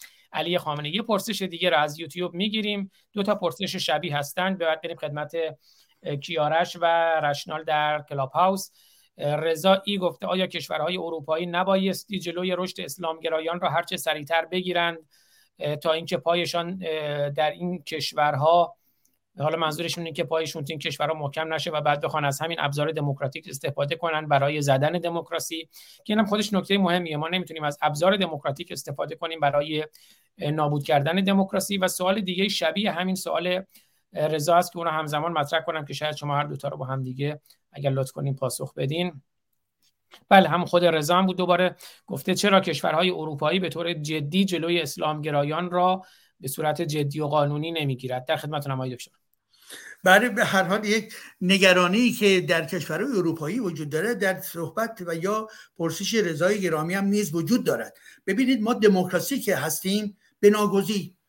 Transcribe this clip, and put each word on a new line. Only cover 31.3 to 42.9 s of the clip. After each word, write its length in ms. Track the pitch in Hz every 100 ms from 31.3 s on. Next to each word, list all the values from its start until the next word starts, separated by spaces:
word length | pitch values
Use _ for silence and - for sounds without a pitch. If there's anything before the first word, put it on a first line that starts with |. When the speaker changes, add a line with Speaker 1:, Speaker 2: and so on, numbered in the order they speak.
| 196 190 202 - 202
Speaker 1:
و 100 | 185
سوال 340 | - 180 202
دیگه 280 | 185 180 202
شبیه 420 | 208 165 160 208
همین 240 | 165 185 185
سوال، 320 | 170 156 175 180 190 - _ _ _
اه، 140 | - 151
رضا 280 | 156 151 175
است 160 | 175
که 60 | 170
اونو 120 | 170
همزمان 420 | 156 156 147 160
مطرح 300 | 165 143 165
کنم 240 | 160 160 143
که 80 |
شاید 220 | 139 151 147
شما 220 | 147 143
هر 60 |
دوتا 240 | 147 139 143
رو 100 | 151
با 80 | 131
هم 180 | 135
دیگه 380 | 127 127 143 147 _ _ _
اگر 180 | - 139
لطف 220 | 135 131
کنین 240 | - 143 139
پاسخ 380 | 127 - 139
بدین. 480 | - 139 160 180 139 _ _ _ _ _ _ _ _ _ - _
بله، 200 | 196 175
هم 160 | 170 175
خود 200 | 175 170
رضا 320 | 156 151 175
هم 80 | 190
بود، 120 | 180
دوباره 380 | 180 175 180 165 - - _
گفته: 280 | 139 - 180
"چرا 240 | 202 190
کشورهای 500 | 175 143 170